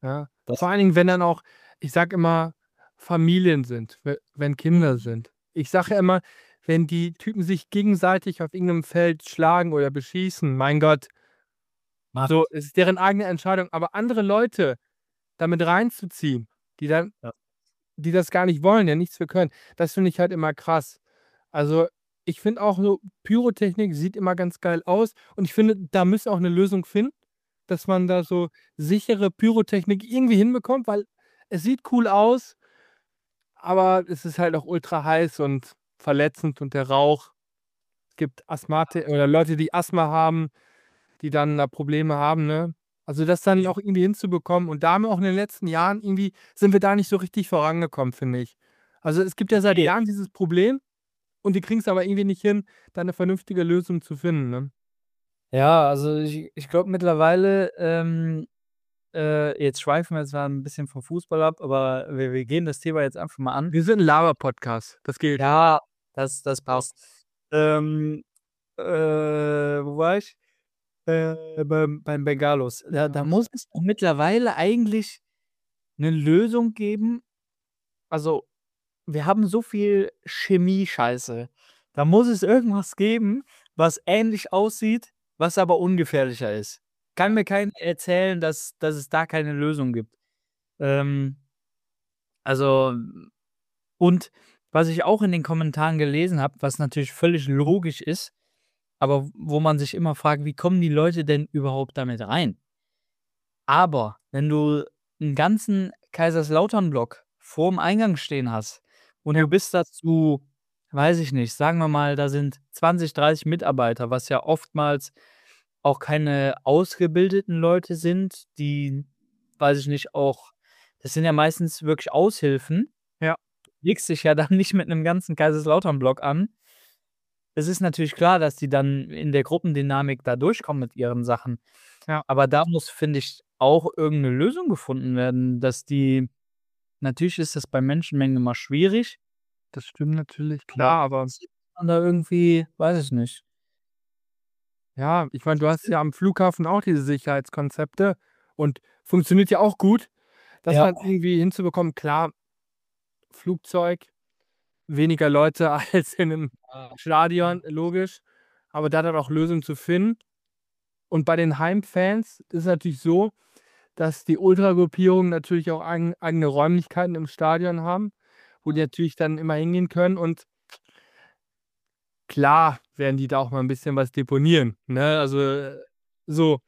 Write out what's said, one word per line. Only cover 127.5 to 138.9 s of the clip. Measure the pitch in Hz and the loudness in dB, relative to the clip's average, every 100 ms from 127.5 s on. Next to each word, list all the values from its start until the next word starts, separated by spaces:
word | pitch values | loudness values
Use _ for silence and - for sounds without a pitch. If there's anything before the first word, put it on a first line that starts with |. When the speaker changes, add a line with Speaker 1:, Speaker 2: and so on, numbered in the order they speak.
| - | -6
Speaker 2:
Es | 151 | -4
ist | 180 | -2
natürlich | 185 160 156 - | -2 -2 -4 2
klar, | 175 180 | 4 4
dass | 156 - | 2 -2
die | 143 | -2
dann | 139 139 139 135 | 0 0 -2 -6
in | 156 151 | -6 -2
der | 139 | 0
Gruppendynamik | 135 170 185 143 139 139 143 135 | 0 -2 -2 -2 -2 -2 -2 -4
da | - 123 | -4 -2
durchkommen | 147 226 - 143 | 0 -2 -4 -6
mit | 123 - | -6 -4
ihren | 120 120 | -4 -2
Sachen. | 120 120 - 117 _ _ _ _ - | -2 -4 -4 -10 _ _ _ _ -6
Speaker 1:
Ja. | 156 - | -6 -2
Speaker 2:
Aber | 135 135 | 2 4
da | 147 165 | 2 2
muss, | 170 - | -2 -6
finde | - 151 143 | -6 -4 -2
ich, | 131 - _ _ | -6 -14 _ _
auch | 135 160 160 - | 4 4 2 -2
irgendeine | 156 151 135 127 | -2 0 0 2
Lösung | 175 311 359 | 0 0 -4
gefunden | 175 - 131 131 127 | -4 -4 -6 -4 -2
werden, | 127 127 127 123 | -2 0 -2 0
dass | 131 120 - | -2 -4 -4
die, | 143 135 131 127 _ _ _ _ _ _ _ | 0 2 2 0 _ _ _ _ _ _ _
natürlich | 139 123 175 175 | -8 -2 -4 -2
ist | 160 - | -6 -6
das | - | -6
bei | - | -2
Menschenmengen | 131 151 165 143 135 131 | 0 -2 -2 -2 0 0
immer | 123 120 | -2 -4
schwierig. | - 139 185 | -4 2 2